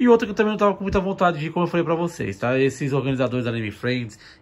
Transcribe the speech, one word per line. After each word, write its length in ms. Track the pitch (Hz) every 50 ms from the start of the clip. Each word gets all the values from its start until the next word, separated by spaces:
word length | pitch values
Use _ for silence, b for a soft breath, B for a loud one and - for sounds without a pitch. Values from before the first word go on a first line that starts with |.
E 80 | 247 247
outra 180 | 233 226 240
que 40 | 208
eu 40 | 208
também 180 | - 214 214
não 60 | 214 208
tava 140 | 208 202
com 120 | 196 - 196
muita 140 | 190 190 202
vontade 400 | 180 196 190 190 190 175 170 147
de 100 | 151 170
ir, 20 |
como 160 | - 180 175
eu 40 | 170
falei 140 | 175 170 156
pra 100 | 160 170
vocês, 440 | 165 175 165 - - 117 98 98 -
tá? 200 | 120 120 131 131
Esses 360 | 135 135 127 - 147 135 139
organizadores 500 | 139 120 139 135 127 131 120 123 127 117
da 60 | 117
Anime 200 | 117 113 110 104
Friends, 480 | 101 - - 123 127 127 120 107 - - B B B B